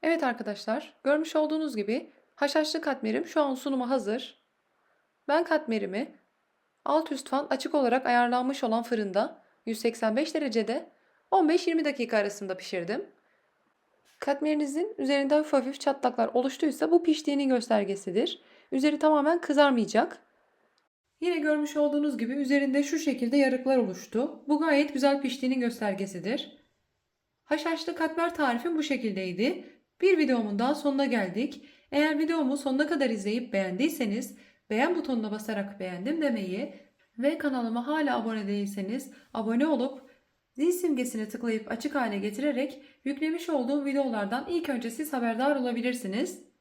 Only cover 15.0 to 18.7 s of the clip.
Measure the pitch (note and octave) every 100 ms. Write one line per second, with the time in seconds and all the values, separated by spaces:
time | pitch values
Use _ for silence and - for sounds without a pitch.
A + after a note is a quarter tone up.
15 | C4+ C#4 C#4 D4+ D4+ C#4 B3 C#4 - C4+
16 | B3 B3 A3+ A#3+ C4 - D#4 C4+ D#4 E4+
17 | E4+ D4+ - C#4+ C#4 B3+ A#3 A3 G3 G3
18 | - F#3 - - _ - _